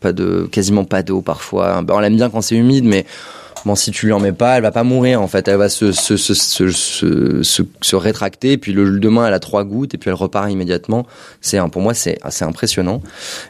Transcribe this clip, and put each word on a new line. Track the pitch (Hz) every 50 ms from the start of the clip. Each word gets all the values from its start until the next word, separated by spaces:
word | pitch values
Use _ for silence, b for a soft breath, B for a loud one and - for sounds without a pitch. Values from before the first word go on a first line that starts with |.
pas | - 95 92
de, | 92 92 90 90 90 90 90
quasiment | - 110 98 92 104 104 95
pas | 90 - 95 92
d'eau | 82 95 95
parfois. | 90 85 80 - - - - 98 92 92 92 90 87
Ben, | 85 92
on | 101
l'aime | 107 104 107
bien | 110 120 123
quand | 104 113 110
c'est | - 117
humide, | 113 117 123 135 135 123
mais | 113 101 95 82 B B B B B B B B B B B -
bon, | 101 101
si | 98 - - 104
tu | - -
lui | 107 107
en | 101
mets | 101 101 92
pas, | - 120 120 127
elle | 127 113
va | 107 -
pas | 117 117
mourir, | 123 127 131 123 127 127 117 101
en | 92
fait. | - 98 92
Elle | - 98 98
va | 101 101
se, | - - 110 104 92
se, | - - - 104
se, | 98 - - 104
se, | - - - - - - 92
se, | 87 - - - - - - 87 80 71 69 - 71 71 -
se, | - - - 92 - - -
se | - - -
rétracter, | 95 85 107 107 - 104 98 - _ - 131 139 131
puis | - - 98
le, | 98 101
le | 98 98 101
demain, | 98 110 110 117 117 113
elle | 98
a | 92
trois | 85 - - 101 101
gouttes, | 101 101 117 139 139 -
et | -
puis | - -
elle | 92
repart | 87 95 92 - 104 98 104
immédiatement. | 101 95 92 87 90 87 - - 110 117 123 B B B B B B B
C'est | - - - 98
un, | 90 82
pour | - 90
moi, | 92 110 120
c'est, | 117 - 85 82 - - 73
c'est | - - -
impressionnant. | 80 82 - - 113 - - 92 87 101 85 85 B B B B B B B B B